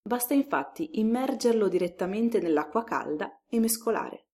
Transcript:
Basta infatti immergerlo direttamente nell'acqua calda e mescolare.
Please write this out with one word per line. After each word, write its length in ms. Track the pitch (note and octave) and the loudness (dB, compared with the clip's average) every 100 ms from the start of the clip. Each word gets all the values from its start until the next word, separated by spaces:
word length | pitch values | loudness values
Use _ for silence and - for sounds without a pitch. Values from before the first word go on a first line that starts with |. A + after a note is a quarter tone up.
Basta 320 | - A#3+ - | -4 -4 2
infatti 640 | C#4 C#4 C#3+ C#3 - - - | 2 2 -2 -4 -6 -6 0
immergerlo 680 | A3 A#3 C4+ B3 A#3+ A3+ G3+ | 0 2 0 0 2 4 4
direttamente 720 | F3+ F3 - F#3 G3+ A#3 A3 | 2 0 -2 -4 0 2 2
nell'acqua 440 | E3+ D3+ D3+ A3+ | 2 0 0 -4
calda 580 | A3+ C#3 - D3+ G3 - _ | -2 -4 -4 -4 -6 -10 _
e 120 | A#3 | 0
mescolare. 680 | A3+ A3+ - G#3+ - - _ | 0 0 -2 -2 -4 -10 _